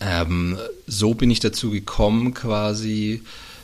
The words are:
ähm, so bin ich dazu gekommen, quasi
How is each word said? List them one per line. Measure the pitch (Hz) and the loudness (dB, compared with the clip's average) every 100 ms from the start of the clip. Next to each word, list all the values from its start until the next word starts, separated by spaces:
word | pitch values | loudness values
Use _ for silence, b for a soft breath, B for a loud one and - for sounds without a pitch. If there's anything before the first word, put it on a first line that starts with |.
ähm, | 98 85 82 87 87 92 113 - - | -2 0 0 0 0 -4 -8 -12 -8
so | 101 107 117 | 0 2 4
bin | 123 | 4
ich | 113 | 4
dazu | 110 - 113 | 0 0 -2
gekommen, | 104 98 - 104 113 123 | -4 -2 2 4 4 0
quasi | 123 113 104 107 107 110 107 104 113 - B B B | -2 -2 0 0 -2 -2 -2 -2 -4 -8 B B B